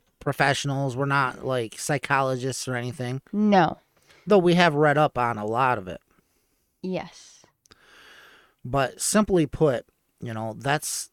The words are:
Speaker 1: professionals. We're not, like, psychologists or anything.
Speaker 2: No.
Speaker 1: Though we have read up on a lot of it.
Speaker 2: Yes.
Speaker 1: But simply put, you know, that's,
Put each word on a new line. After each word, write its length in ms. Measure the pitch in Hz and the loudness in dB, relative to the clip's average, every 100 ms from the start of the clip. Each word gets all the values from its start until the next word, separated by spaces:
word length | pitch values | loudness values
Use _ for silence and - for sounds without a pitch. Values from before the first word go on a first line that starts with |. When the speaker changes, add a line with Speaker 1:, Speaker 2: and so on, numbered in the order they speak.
| _ _ | _ _
Speaker 1:
professionals. 760 | - - 143 135 143 135 139 120 | -6 0 2 2 -2 -2 -2 -2
We're 100 | 139 | 0
not, 400 | 139 131 - 127 | 0 0 -4 -4
like, 320 | 127 110 - | -2 -4 -8
psychologists 920 | - 143 - 139 135 131 131 123 - | -4 -4 0 0 0 -2 -4 -6 -6
or 80 | 127 | -6
anything. 460 | 123 120 123 131 - | -6 -8 -8 -8 -6
Speaker 2:
No. 460 | 202 214 196 160 - _ _ _ _ - | 0 4 6 4 0 _ _ _ _ 2
Speaker 1:
Though 120 | 202 | 4
we 160 | 175 | 6
have 220 | 175 175 147 | 6 4 4
read 220 | 151 143 | 4 4
up 200 | 151 123 | 2 0
on 200 | 120 110 | -2 -2
a 80 | 107 | -4
lot 320 | 113 131 117 | 0 0 0
of 100 | 90 | -4
it. 140 | 85 - _ _ _ _ _ _ _ | -14 -16 _ _ _ _ _ _ _
Speaker 2:
Yes. 640 | 185 180 - - - _ _ _ _ - _ - - - - _ _ _ | -8 -8 -10 -18 -20 _ _ _ _ -20 _ -20 -20 -20 -20 _ _ _
Speaker 1:
But 380 | 127 135 131 - | -6 -2 -2 -4
simply 440 | - 214 214 185 151 | -2 0 2 2 0
put, 400 | - 156 120 - _ _ _ | 0 0 0 -6 _ _ _
you 120 | 117 | -12
know, 220 | 110 113 113 | -8 -8 -6
that's, 520 | 123 151 - - - | -4 -2 -4 -8 -10